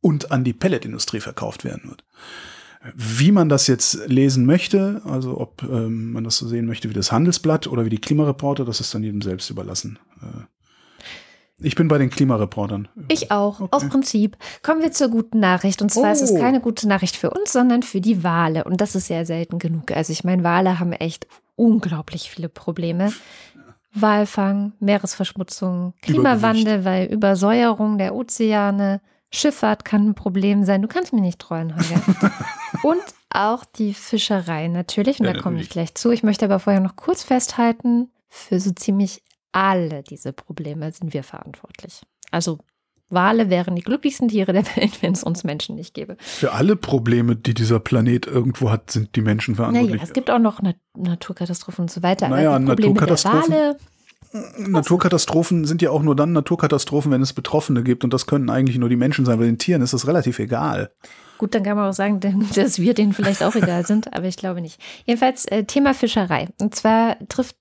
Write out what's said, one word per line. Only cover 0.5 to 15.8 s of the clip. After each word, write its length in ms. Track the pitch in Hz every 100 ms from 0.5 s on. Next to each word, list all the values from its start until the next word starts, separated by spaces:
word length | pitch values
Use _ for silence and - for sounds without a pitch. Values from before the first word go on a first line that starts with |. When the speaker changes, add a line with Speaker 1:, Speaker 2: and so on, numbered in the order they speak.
Speaker 1:
Pelletindustrie 640 | 113 190 139 113 110 - 110
verkauft 420 | - - - -
werden 260 | - - -
wird. 140 | - _ _ - - - - - - 120
Wie 380 | - 113 113 147
man 180 | 202 160
das 160 | 139 -
jetzt 400 | 127 - - -
lesen 380 | 127 139 131 123
möchte, 560 | 175 - 196 196 208
also 340 | 180 131 127 127
ob, 240 | 131 -
ähm, 480 | - 123 113 113 113
man 120 | 117
das 120 | 113 110
so 100 | 120
sehen 160 | 117
möchte 240 | 113 110 113
wie 60 |
das 180 | 104 92
Handelsblatt 540 | 113 170 170 156 156 -
oder 180 | 120
wie 60 | 113
die 100 | 107
Klimareporter, 640 | - 151 151 139 139 139
das 160 | 123 113
ist 140 | -
dann 80 | 110
jedem 180 | 110 104
selbst 300 | 101 92 -
überlassen. 480 | 107 98 95 107 107 _ _
Äh, 220 | 117 - 110 _ _ _ _ _ - - - _ _ _
ich 140 | 151
bin 140 | - 165
bei 100 | 147
den 100 | 135
Klimareportern. 800 | - 135 117 101 - 101 101 104 - 139
Speaker 2:
Ich 240 | 311 -
auch, 260 | 208 202 202
Speaker 1:
Okay. 100 | 190
Speaker 2:
aus 160 | 285 277
Prinzip. 480 | 269 269 214 208 - - -
Kommen 180 | - 320
wir 120 | 320
zur 160 | 330 262
guten 320 | 226 226 220
Nachricht. 420 | 196 180 196 190